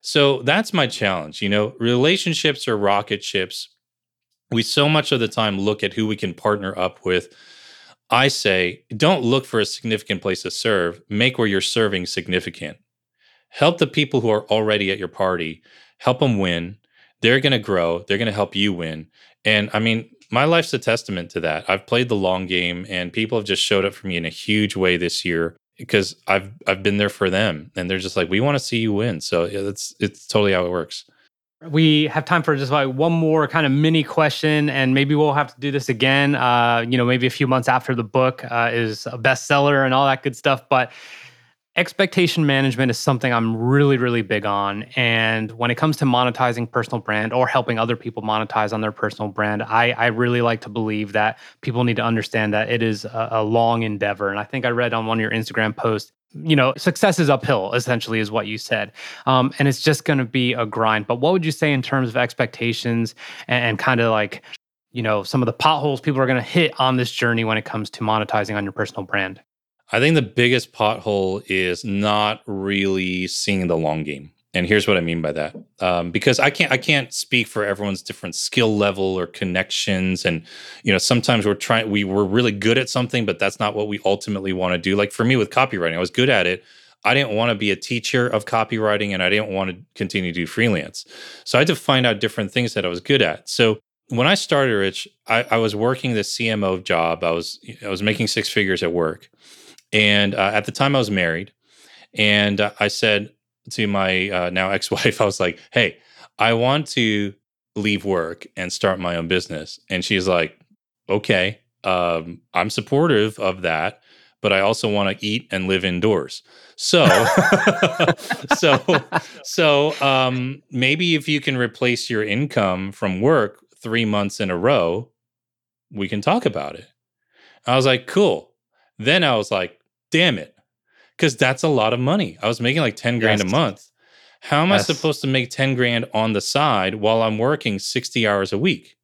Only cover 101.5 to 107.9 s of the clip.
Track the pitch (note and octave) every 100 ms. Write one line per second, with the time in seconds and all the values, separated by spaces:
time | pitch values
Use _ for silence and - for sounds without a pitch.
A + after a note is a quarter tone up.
101.5 | _ _ _ - - - - G#2+ G#2 G#2
102.5 | G2+ G#2 - G#2 - A2+ G#2 G#2 _ _
103.5 | _ - - G#2+ G2+ F#2+ F#2 F#2+ F#2 F2+
104.5 | F#2 F#2+ G2 - G2+ - G#2+ G#2+ F#2+ F2+
105.5 | E2+ - - G#2+ - _ - - - A2
106.5 | A#2 B2 C#3+ C#3+ - A2+ G#2 G2+ F#2+ _
107.5 | _ _ - G#2